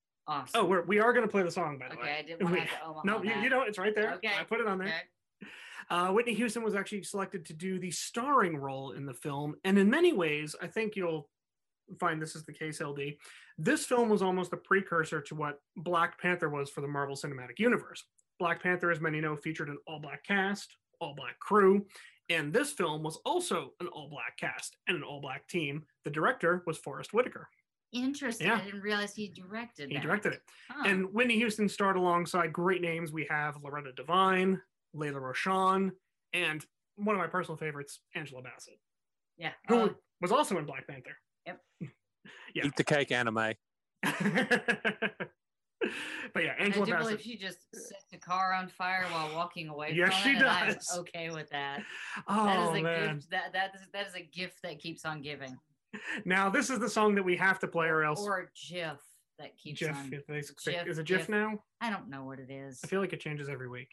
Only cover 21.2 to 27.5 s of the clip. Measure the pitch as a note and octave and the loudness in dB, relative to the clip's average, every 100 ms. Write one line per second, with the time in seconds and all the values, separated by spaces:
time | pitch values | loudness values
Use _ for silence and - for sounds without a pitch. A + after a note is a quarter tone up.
21.2 | B2 - - G#3 F#3+ G3 G3 - - _ | -12 -8 2 8 8 6 2 -12 -20 _
22.2 | - E3+ D3 F#3+ F#3 - E3+ D#3 D#3 D#3 | -2 0 2 2 0 -2 -2 -2 -4 -4
23.2 | B3+ F4 F4+ F3+ C3+ - - D3+ C#3+ C#3+ | 0 0 2 -2 -4 -10 -10 -10 -12 -10
24.2 | A#2 - D#3 B2 - - - F3 C3 C#3+ | -10 -6 -8 -6 -12 -10 -4 -4 -4 -10
25.2 | C#3 C3+ - F3+ D3 C#3+ - _ D3 D3 | -10 -12 -6 -4 -2 -6 -10 _ -6 0
26.2 | G3 B3+ E3+ F3+ F3 D#3 - C3+ - G#3+ | 2 2 2 2 0 -8 -8 -10 -2 0
27.2 | B3+ - - | 0 -2 -16